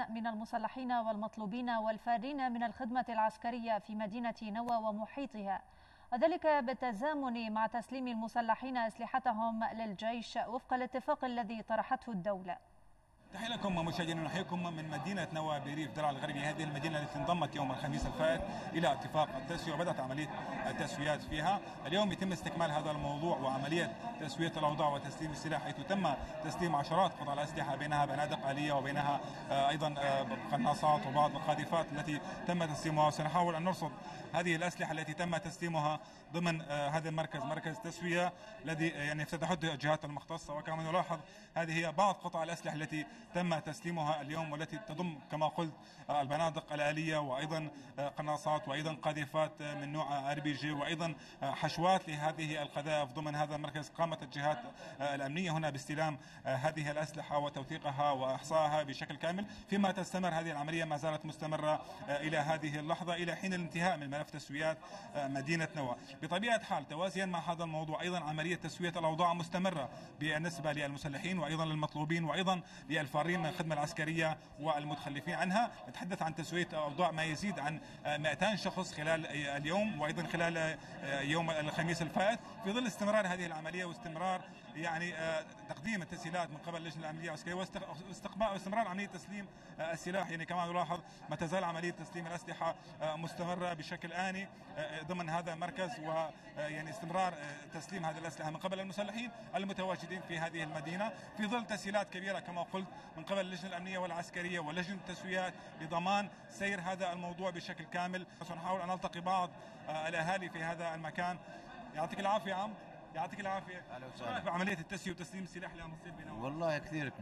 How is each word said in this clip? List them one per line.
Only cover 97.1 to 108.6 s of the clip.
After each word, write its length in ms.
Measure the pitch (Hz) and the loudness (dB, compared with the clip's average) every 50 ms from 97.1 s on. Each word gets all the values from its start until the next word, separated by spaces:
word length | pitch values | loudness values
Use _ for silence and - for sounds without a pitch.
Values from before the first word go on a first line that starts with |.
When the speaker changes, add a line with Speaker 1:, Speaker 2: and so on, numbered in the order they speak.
| 175 190 185 180 | 2 2 2 2
Speaker 2:
آه، 340 | 175 151 147 147 143 147 147 151 - | 2 -2 -8 -8 -8 -10 -12 -10 -10
تسليم 300 | 160 - - 196 185 160 | -10 -8 -6 -4 -2 -2
هذه 140 | 160 156 160 | -2 -2 -2
الأسلحة 320 | 165 165 - - 156 156 | -4 -6 -4 -4 -4 -4
من 60 | 156 | -4
قبل 240 | 156 - 185 190 190 | -2 -2 -2 -2 -2
المسلحين 500 | 190 190 - 202 208 202 214 226 240 226 - - - - - | -4 -4 -2 -4 -4 -4 -4 -6 -6 -6 -8 -10 -10 -4 -2
المتواجدين 640 | 185 196 196 190 190 185 185 180 - 175 170 185 185 - - | -2 0 0 -2 -2 0 0 0 -2 -4 -6 -6 -6 -4 -4
في 100 | 170 160 | -2 -2
هذه 240 | 165 170 165 165 | -2 -2 -2 -2
المدينة، 500 | 160 151 160 156 147 165 175 190 208 226 - - - - - | -4 -2 -4 -4 -4 -4 -2 0 0 -2 -2 -6 -12 -10 -4
في 100 | 208 214 | -2 0
ظل 200 | 202 247 240 220 | 2 2 0 0
تسهيلات 440 | - 214 - - 196 202 208 190 - | 0 -4 -4 -2 2 2 2 2 0
كبيرة 280 | - 180 190 196 190 165 | -4 -6 -2 -2 -2 -2
كما 240 | - 175 175 175 | -2 -4 -4 -4
قلت 260 | 165 - 190 190 190 - - - - - - | -4 -2 -2 -4 -4 -4 -8 -14 -14 -14 -12
من 80 | 160 160 | -10 -4
قبل 160 | - 196 196 | -2 0 0
اللجنة 280 | 185 185 185 165 185 190 | 0 0 -2 -6 -6 -6
الأمنية 300 | 180 170 180 190 185 180 | -6 -4 -4 -2 -2 -2
والعسكرية 640 | 180 175 165 170 170 - - 180 175 180 180 175 | 0 0 0 -2 -4 -4 -4 -2 -2 0 0 0
ولجنة 360 | 156 151 160 180 175 185 202 | 0 0 0 -2 -2 -2 -4
التسويات 580 | 180 - 185 175 - - 185 185 185 185 175 175 - - - - - | -6 -6 -8 -8 -6 -4 0 0 2 2 0 -2 -6 -14 -14 -10 -8
لضمان 480 | 156 156 170 170 175 190 202 202 202 - - - - - | -4 0 0 2 4 6 4 4 4 0 -6 -12 -16 -12
سير 320 | - - 196 196 202 185 | -6 -2 -2 0 0 0
هذا 320 | 165 185 190 180 196 202 | 0 -2 0 0 0 -2
الموضوع 380 | 175 180 180 175 175 170 190 185 | -2 -2 -4 -6 -4 -2 -2 -2
بشكل 340 | 170 170 - - 175 170 156 | -2 -2 -6 -6 -8 -8 -8
كامل. 420 | - - 175 175 180 185 185 170 - - - 170 170 | -4 -2 0 0 0 -2 -4 -6 -6 -10 -12 -8 -8
سنحاول 320 | 170 165 | -6 -4